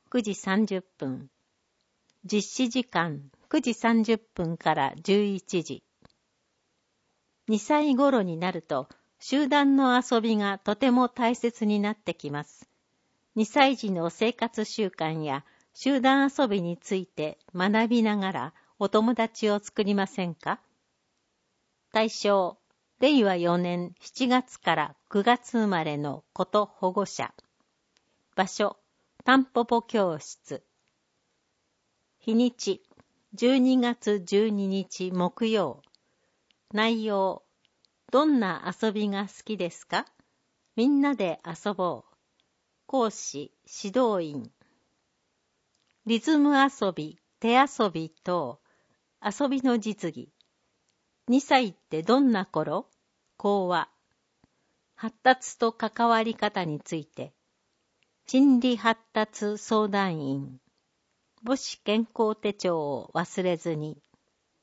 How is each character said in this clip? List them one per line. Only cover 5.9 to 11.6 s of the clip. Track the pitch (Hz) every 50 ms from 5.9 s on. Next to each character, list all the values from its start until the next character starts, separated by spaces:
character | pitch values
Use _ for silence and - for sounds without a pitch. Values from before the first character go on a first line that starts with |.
| _ _ _ - _ _ _ _ _ _ _ _ _ _ _ _ _ _ _ _ _ _ _ _ _ _ _ _ _ _ _ -
二 | 220 208
歳 | - - 302 294 302 302 269
頃 | 240 285 277 269 240
に | 196 180 165 160
な | 170 185
る | 175 170
と、 | - - 156 135 131 - - _ _ _ _ _ -
集 | - - 277 302 262
団 | 294 294 285 277 277
の | 269 269 254 247 247
遊 | 247 - 254 233
び | 214 226 226
が | 214 202 202 196 190
と | - - 214
て | 214 277 262
も | 240 247 254 240
大 | - - 240 226 247
切 | - - 233 226 -